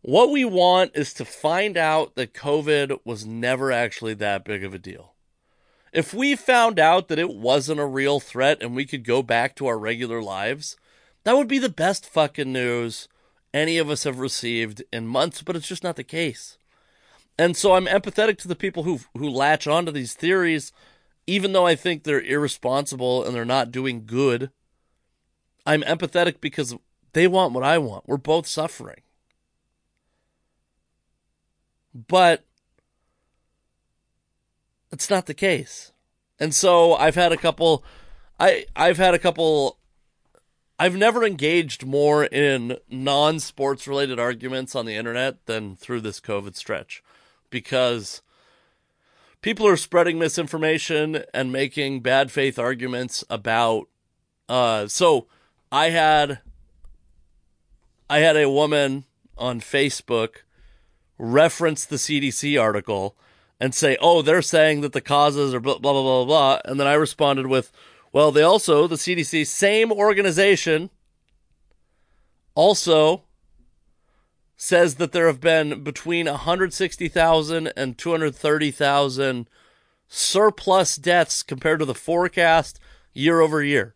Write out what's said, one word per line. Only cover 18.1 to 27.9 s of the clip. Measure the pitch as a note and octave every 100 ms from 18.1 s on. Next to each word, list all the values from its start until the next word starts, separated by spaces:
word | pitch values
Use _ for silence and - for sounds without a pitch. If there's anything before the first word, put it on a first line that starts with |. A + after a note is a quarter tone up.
| - A3 G3
to | F3+
the | E3+
people | G3 F3
who, | D#3+ C#3+ - A#2+
who | D3
latch | B2+ C#3 D#3 D3
onto | D#3+ E3+
these | D3 A#2+ -
theories, | E3 F#3+ F3 D#3 - _ _ _ _ _ -
even | G3 F#3+
though | F#3+ F3
I | D#3+
think | F3+ D#3+
they're | D#3 C#3+
irresponsible | - C#3+ C#3+ - B2+ C3+ D3 C3 B2+ B2+
and | A#2 A#2+
they're | A#2
not | C3+ A#2
doing | B2 C3 A#2+ A2
good. | A#2+ C#3 A#2+ C3 _ _ _ _ _ _ _ _ _ _ _
I'm | - D3+
empathetic | C#3 E3 E3 F3+ F3 -
because | D3 - B2+ A#2+ _ _ _
they | D#3 F3+
want | F#3 F3
what | B2+
I | C3+ E3+
want. | C3